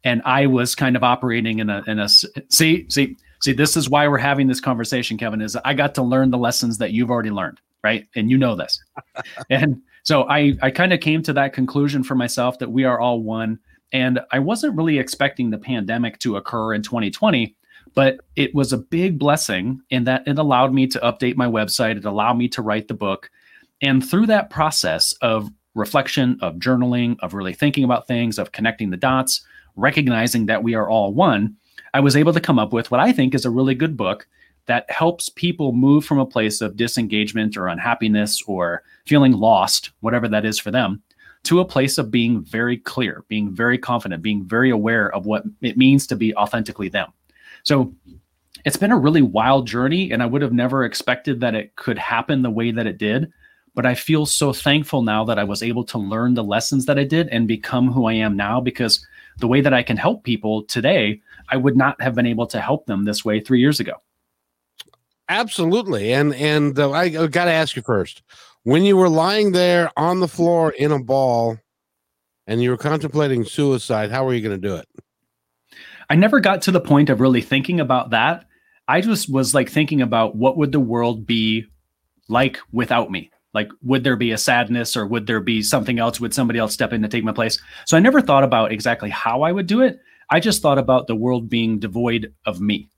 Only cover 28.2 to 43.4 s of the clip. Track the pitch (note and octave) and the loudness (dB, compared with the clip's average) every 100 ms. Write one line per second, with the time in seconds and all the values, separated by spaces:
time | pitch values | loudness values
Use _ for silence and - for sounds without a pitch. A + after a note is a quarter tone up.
28.2 | A#2 G#2+ - - A2+ A2 G#2 F#2 C3 C3 | -2 -4 -8 -4 -4 -2 -6 -2 0 0
29.2 | C3 - _ - _ - B2+ D#3 C3+ A2+ | -2 -4 _ -20 _ 0 0 2 0 0
30.2 | A#2 A#2+ G#2+ G#2+ A#2 A2+ G2 A2 G2 A2+ | 0 0 0 0 0 -2 2 2 2 2
31.2 | F#3 G#2+ G#2+ - _ - - C3+ C#3 C3+ | 2 2 -2 -6 _ -20 -2 2 4 4
32.2 | D3+ - - B2 G#2+ A#2 - B2 G3+ B3 | 4 2 2 0 2 -2 0 2 2 2
33.2 | C3 C3+ B2 A#2+ C3+ B2+ D#3+ C3+ F#2+ - | 2 0 0 0 0 0 -2 -2 -4 -4
34.2 | - _ _ _ - A#2+ - - E3 F3 | -10 _ _ _ -2 -2 -2 0 0 0
35.2 | - - F3 F3 C#3+ B2 C3+ D3 D3 C#3 | -10 -4 -4 0 0 2 4 4 4 0
36.2 | C3 A#2 A2 G#2 G#2+ G#2+ A#2 - A2 G#2+ | 0 -2 -2 -2 -6 -4 -4 -2 -2 -2
37.2 | G#2 A2 G#2+ G#2 F2+ E2+ A#2+ A#2 A2 G#2 | -2 -2 -4 -4 -6 -4 -4 -2 0 2
38.2 | G#2 - - F#2+ F2 F2 _ _ - D3 | 0 -4 -6 -4 -4 -4 _ _ 2 4
39.2 | C3 A2 A2 G2+ G2 - - _ A2 A#2+ | 6 4 4 4 2 -2 -6 _ -4 -2
40.2 | A#2 G#2+ A2 A2 G#2+ A#2+ G#2+ G2+ _ _ | 0 -2 -2 -4 -2 -2 -2 -6 _ _
41.2 | - _ - F3 F#3 C#3 C3+ C#3+ A2+ A#2+ | -20 _ 0 2 2 0 0 -2 -2 0
42.2 | A#2 A2+ E2+ A2+ A#2+ A#2+ - - A2 D2+ | 2 0 -2 -4 -2 -4 -6 -4 -4 -6
43.2 | _ G#2+ | _ -4